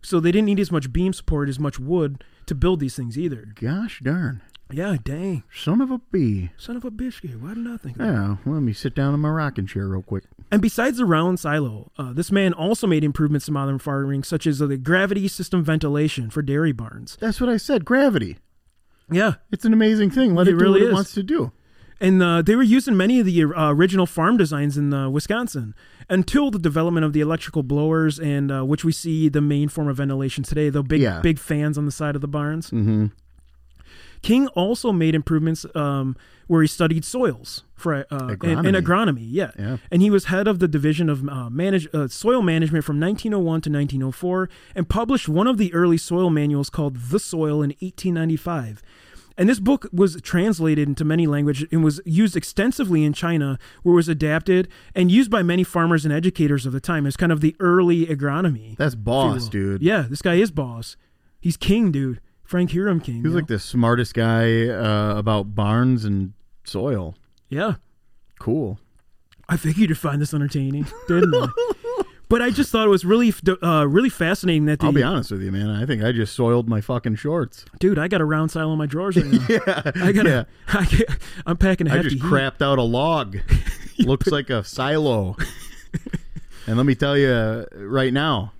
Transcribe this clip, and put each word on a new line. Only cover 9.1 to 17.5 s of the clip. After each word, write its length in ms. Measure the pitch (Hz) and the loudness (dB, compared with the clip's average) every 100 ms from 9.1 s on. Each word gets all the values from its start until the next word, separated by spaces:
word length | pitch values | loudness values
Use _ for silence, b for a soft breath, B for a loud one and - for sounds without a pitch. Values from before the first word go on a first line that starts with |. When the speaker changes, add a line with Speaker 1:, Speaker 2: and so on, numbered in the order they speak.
Speaker 2:
in 60 | 143 | 0
my 100 | 151 | 0
rocking 340 | 156 147 131 95 | -2 -4 -4 -6
chair 220 | 98 98 | -6 -4
real 140 | 95 | -6
quick. 220 | 92 98 _ - - | -6 -8 _ -20 -2
Speaker 1:
And 100 | 208 | 0
besides 380 | 214 - 247 233 | 2 0 -2 0
the 80 | 226 | 2
round 340 | 160 170 180 | 2 2 -2
silo, 500 | 156 151 135 107 - - | -2 -2 -2 -6 -14 -12
uh, 160 | 131 | -8
this 180 | 127 - | -6 0
man 220 | 202 190 | 2 2
also 340 | 170 170 226 214 | 0 -2 0 2
made 160 | 156 | 2
improvements 440 | 151 143 151 147 - | 0 0 0 0 -2
to 60 | |
modern 260 | 143 139 135 | -4 -2 -4
farming, 460 | 147 139 139 139 | -4 -4 -2 -4
such 220 | 135 160 160 | -4 -4 -2
as 120 | 139 | -2
the 180 | 147 135 | -2 -2
gravity 500 | 127 185 190 202 196 | 0 2 2 0 -2
system 380 | - 185 185 | -6 -2 -2
ventilation 640 | 156 156 151 147 151 - 113 | 0 0 0 0 0 -2 -6
for 140 | 151 | -4
dairy 300 | 139 143 160 | -2 0 0
barns. 440 | 117 113 107 120 - | -2 -8 -14 -18 -6
Speaker 2:
That's 220 | 220 208 | -4 -2
what 80 | |
I 80 | 247 | 0